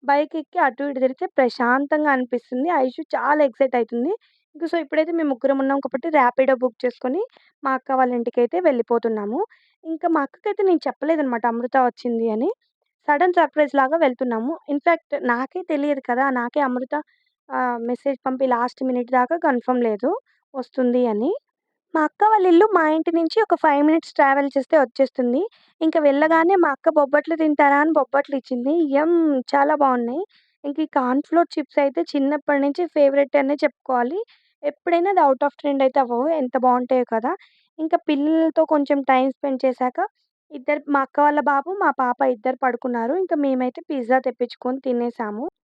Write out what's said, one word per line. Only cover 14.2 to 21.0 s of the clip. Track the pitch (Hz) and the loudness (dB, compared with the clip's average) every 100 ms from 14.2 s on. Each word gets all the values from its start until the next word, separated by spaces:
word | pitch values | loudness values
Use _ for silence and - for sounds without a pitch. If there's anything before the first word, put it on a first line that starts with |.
| 254 226 233 320 - | -4 -2 -4 -6 -6
In | 294 | -2
fact | 339 330 _ 285 | 0 0 _ -6
నాకే | 247 233 262 370 | -2 -2 -2 -8
తెలియదు | 349 302 285 277 | -4 -2 -2 -4
కదా, | - 240 277 | -2 0 0
నాకే | 254 240 294 | 0 -4 -2
అమృత, | 277 247 254 294 294 _ _ _ _ | -2 -2 -4 -8 -8 _ _ _ _
ఆ, | 262 254 240 | -4 -4 -4
మెసేజ్ | 233 247 - 269 | -4 -4 -4 -4
పంపి | - 262 262 | -4 -2 0
లాస్ట్ | 240 247 - | 0 -2 -4
మినిట్ | 262 247 240 | -4 -2 0
దాకా | 254 247 330 | 0 0 0
కన్ఫర్మ్ | 330 247 - 254 | 0 -2 0 0
లేదు | 233 214 254 427 _ _ _ | 0 0 -2 -4 _ _ _
వస్తుంది | 269 247 - 247 247 | -12 -10 -2 0 2